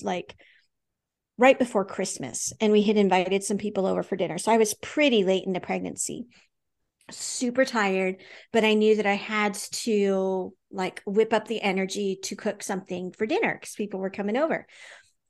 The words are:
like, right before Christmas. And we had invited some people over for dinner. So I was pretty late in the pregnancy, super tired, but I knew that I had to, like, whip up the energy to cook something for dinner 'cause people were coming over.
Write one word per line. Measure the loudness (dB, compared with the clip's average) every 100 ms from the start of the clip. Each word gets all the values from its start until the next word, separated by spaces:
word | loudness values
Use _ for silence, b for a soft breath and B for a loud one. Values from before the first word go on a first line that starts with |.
like, | -4 -6 -8 -18 b b b _ _ _ _ _ _ 4
right | 4 6
before | 2 0 -2
Christmas. | -4 -6 -6 -10 -8 -8 -2
And | 4
we | 4
had | 4 4
invited | 4 4 2 -2
some | -2 -4
people | -2 -2 0
over | -2
for | -4 -4
dinner. | -4 -2
So | 2
I | 4
was | 4
pretty | 0 -6 2 4 4
late | 4 2 0
in |
the | -4
pregnancy, | -4 -6 -6 -8 -8 -8 -12 b b _ _ _ _ _ -20
super | -14 -10 -4 -2 2
tired, | 2 2 0 2 0 -4 B B B
but | 2 4
I |
knew | 6 6 4
that | 2
I |
had | 0 -2 -2 -2
to, | -2 -8 -6 0 2 2 2 0 -2 -4 -12 _
like, | -6 -6 -6 -2
whip | 2 2
up | 0 -2
the | -4
energy | -2 -2 -2 -4 -4 -4
to | -8 -6
cook | -6 -6
something | -6 -8 -6 -8 -8
for | -6 -2
dinner | 0 -2 -4
'cause | -10 -10
people | -8 -6
were | -6
coming | -6 -4 -2
over. | -2 -2 -8 B B B B _ _